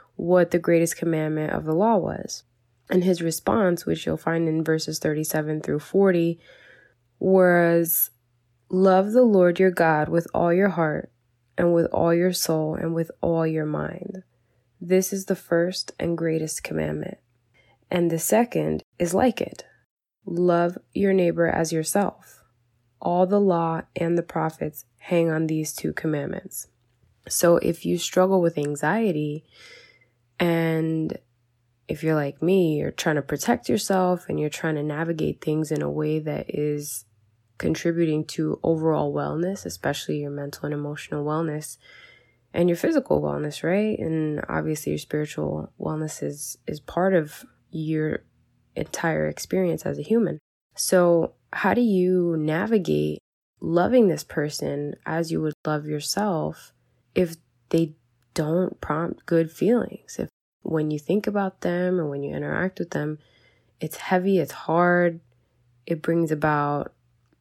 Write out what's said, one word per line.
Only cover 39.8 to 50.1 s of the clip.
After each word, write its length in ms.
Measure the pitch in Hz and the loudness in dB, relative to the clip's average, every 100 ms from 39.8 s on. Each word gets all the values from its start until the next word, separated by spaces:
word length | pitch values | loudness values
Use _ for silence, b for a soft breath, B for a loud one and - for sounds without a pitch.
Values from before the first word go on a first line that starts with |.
| 143 143 - 151 | -4 -4 -4 -6
your 140 | 143 | -6
mental 320 | 143 143 - | -8 -10 -8
and 100 | 147 | -6
emotional 500 | 147 147 151 - 147 | -6 -6 -10 -8 -6
wellness 520 | 147 156 165 151 - - B B B B B B _ | -2 -2 -2 -6 -10 -16 B B B B B B _
and 160 | - 175 | 0 2
your 60 | |
physical 480 | 170 - 311 - 147 | 2 0 0 2 0
wellness, 400 | 147 147 151 147 | 0 -4 -6 -4
right? 340 | 160 196 214 - | -2 0 0 -2
And 440 | 165 160 156 147 - | -2 -2 -2 -4 -4
obviously 420 | 160 156 151 - | -4 -4 -4 -4
your 80 | 147 | -6
spiritual 720 | - 151 151 151 151 156 - - | -4 -4 -4 -4 -4 -6 -8 -8
wellness 460 | - 156 156 - | -6 -6 -6 -6
is, 340 | 143 147 - - - | -8 -8 -12 -12 -10
is 140 | 151 | -10
part 340 | - 170 190 | -6 0 2
of 300 | 180 151 - - _ _ | 2 0 -8 -20 _ _
your 540 | 160 156 156 156 - - _ _ _ _ | -6 -4 -2 -2 -4 -8 _ _ _ _
entire 540 | - - - 165 156 156 | -8 -6 -4 -2 0 -2
experience 580 | - - 185 180 156 147 | -4 -4 -2 0 -2 -4
as 100 | 143 | -6
a 60 | |
human. 380 | 151 | 0